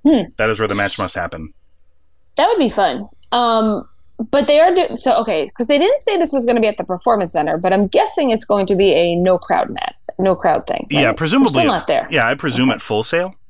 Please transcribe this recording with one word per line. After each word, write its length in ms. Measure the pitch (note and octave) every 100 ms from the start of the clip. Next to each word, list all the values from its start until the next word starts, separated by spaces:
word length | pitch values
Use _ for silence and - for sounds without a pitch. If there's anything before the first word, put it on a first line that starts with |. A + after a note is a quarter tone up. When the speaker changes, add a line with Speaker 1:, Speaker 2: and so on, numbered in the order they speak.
| C#4
Speaker 1:
Hmm. 160 | C#4 E3+ -
Speaker 2:
That 120 | A2
is 100 | A2
where 80 | G#2+
the 80 | G2+
match 220 | G2+ -
must 160 | F#2 F#2+
happen. 380 | E2+ E2 D#2 - _ _ - _ _ _ _ -
Speaker 1:
That 120 | F4
would 120 | A4
be 100 | B3
fun. 400 | - F3+ C3 G3+ - -
Um, 520 | A#3+ A#3+ A3+ A3 G#3 - - - - A3+
but 140 | C#4 C#4+
they 120 | D4
are 140 | E4+
do-, 220 | F4+ - A#3
so, 220 | B3+ -
okay, 280 | A3 D#3+ -
'cause 180 | - A#3
they 120 | C#4+
didn't 220 | F#4 C#5
say 140 | - G4
this 140 | E4
was 140 | C#4 A#3+
gonna 160 | A#3+
be 60 | A3
at 100 | G#3
the 60 | F3+
Performance 480 | F3+ - A3 F3
Center, 240 | E3 D#3 D#3+
but 160 | F3+
I'm 140 | F#3+ G3+
guessing 420 | - A4 - C#4
it's 160 | A3 -
going 220 | G#3 F#3+
to 80 | F#3+
be 180 | G3
a 220 | D3+ F3 E3+
no 220 | F#3 F3+
crowd 300 | - E3+ -
mat, 240 | - - - - -
no 140 | F#3+ F3
crowd 300 | F3 D3+ -
thing, 200 | - -
Speaker 2:
Yeah, 180 | D3 B2
Speaker 1:
right? 100 | -
Speaker 2:
presumably 360 | D#3+ B3+ C4+ C#3
Speaker 1:
We're 60 |
still 100 | C#4
Speaker 2:
at, 40 | F3+
Speaker 1:
not 80 | -
there. 200 | C#3+ -
Speaker 2:
yeah, 160 | D#3+ A#2
I 80 | C3
presume 340 | D3+ A#2+ C3
Speaker 1:
Okay. 60 | G#2
Speaker 2:
at 60 |
Full 220 | - G#2+
Sail. 320 | A2+ E3+ F#3 -